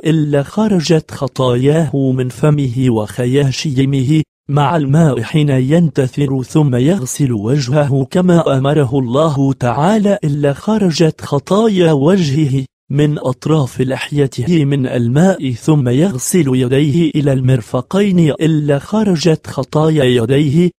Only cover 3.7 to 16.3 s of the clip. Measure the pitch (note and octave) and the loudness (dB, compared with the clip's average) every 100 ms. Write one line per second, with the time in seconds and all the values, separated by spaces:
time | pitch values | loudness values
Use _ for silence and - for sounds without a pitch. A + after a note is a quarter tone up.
3.7 | C3 C3+ C#3 C3 D#3 - _ - C#3+ C#3 | -2 0 0 0 0 -2 _ -4 0 2
4.7 | E3+ C3+ D#3 D#3+ A#2+ A2+ D#3 D3 C3 C3 | 0 0 2 2 0 -2 0 0 0 2
5.7 | E3 D#3+ - B2+ - C#3 C3+ B2 D#3 D3 | 2 2 0 -4 -2 -4 -4 -2 0 2
6.7 | B2 C#3 G3 B2+ - C3+ A2+ G#2+ D3 A#2+ | 2 0 0 -4 -4 -2 -2 -2 -2 0
7.7 | D3+ C#3+ C#3 C3 F3+ F3+ E3+ D3 C3+ C#3 | 0 0 -2 -2 0 2 2 2 0 0
8.7 | D#3 B2+ C#3 B2 C3 D#3+ C#3 C3+ C3 A#2+ | 0 0 -2 -2 0 0 0 -2 0 -4
9.7 | A#2 E3 A3 G3+ G3 D#3 C#3+ C#3+ C#3 - | 0 0 2 0 0 -2 -2 -2 -2 -2
10.7 | A3 F#3 D3 D#3+ - - C#3+ - G3 A3+ | 0 0 2 0 -2 -6 -6 0 0 2
11.7 | F#3+ E3 D3 D3+ G3 D3+ C#3+ D3 C3+ C3 | 2 2 2 2 2 2 0 0 -2 -4
12.7 | _ - C#3 D3+ D3+ C3 B2 D3 D#3 B2+ | _ -6 0 0 0 -4 -6 0 0 0
13.7 | - C3 C3 - D3 C3+ - A#2+ E3+ C#3 | -2 -4 -4 -4 -2 -2 -2 0 0 2
14.7 | C#3+ B2+ B2+ A#2 C#3 F#3+ F#3 C3+ A#2+ - | 0 -2 -2 0 2 2 0 -4 -4 0
15.7 | D3+ B2 B2+ G3 B2+ - | 2 2 2 0 -2 -2